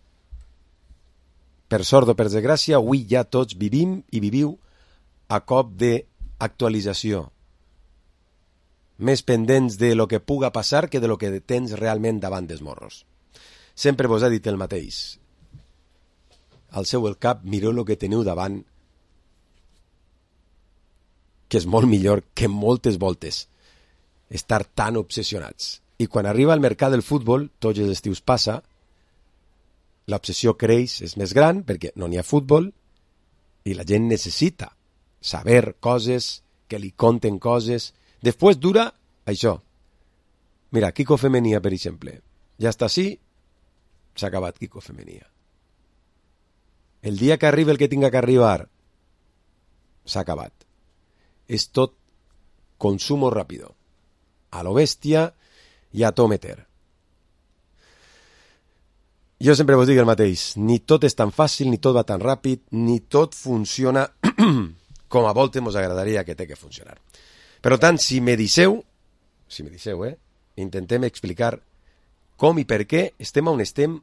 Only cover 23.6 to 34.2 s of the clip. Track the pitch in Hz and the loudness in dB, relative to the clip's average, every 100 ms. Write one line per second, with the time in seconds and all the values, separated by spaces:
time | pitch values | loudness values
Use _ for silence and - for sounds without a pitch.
23.6 | _ _ _ _ _ _ _ 90 - 107 | _ _ _ _ _ _ _ -12 -2 -2
24.6 | 85 - 107 117 101 - 101 101 62 - | -2 -4 -2 -2 -4 -6 -6 -8 -10 -12
25.6 | - - _ - 113 113 98 107 143 160 | -14 -14 _ -6 -4 0 0 2 4 4
26.6 | 131 104 135 127 - 147 113 127 147 - | 2 2 2 0 0 -2 0 0 -2 -4
27.6 | 113 104 101 92 104 95 - 123 - 110 | -2 0 -2 -2 -6 -4 0 0 0 -6
28.6 | - _ _ _ _ _ _ _ _ _ | -10 _ _ _ _ _ _ _ _ _
29.6 | _ _ _ _ - 98 - 92 117 107 | _ _ _ _ -8 -8 -6 -2 0 2
30.6 | 110 117 123 - 85 - 98 104 156 190 | 2 2 0 -6 -12 -8 -2 4 4 2
31.6 | 156 92 85 - 87 87 - 147 135 147 | -4 -8 -8 -8 -6 -4 0 0 4 2
32.6 | 185 - _ _ _ _ _ _ _ _ | 2 -6 _ _ _ _ _ _ _ _
33.6 | 98 90 90 104 113 110 | -8 -6 0 0 2 0